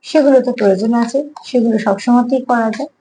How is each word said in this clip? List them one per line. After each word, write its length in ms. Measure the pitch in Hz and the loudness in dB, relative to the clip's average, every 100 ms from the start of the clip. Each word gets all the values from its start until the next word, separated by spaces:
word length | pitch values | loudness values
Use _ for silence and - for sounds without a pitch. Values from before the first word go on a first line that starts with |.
| - | 0
সেগুলো 320 | 311 285 262 | 2 4 4
তো 100 | 254 | 2
প্রয়োজন 380 | - 208 185 220 | 0 0 2 0
আছে, 260 | 233 233 269 294 - | 0 0 -4 -6 -14
সেগুলো 320 | - 247 226 220 | -4 -2 0 0
সবসময়তেই 640 | 208 196 - 240 240 262 | 0 -2 2 2 2 -2
করা 280 | 254 240 220 | 0 -2 0
যায়। 200 | 220 285 _ | -4 -10 _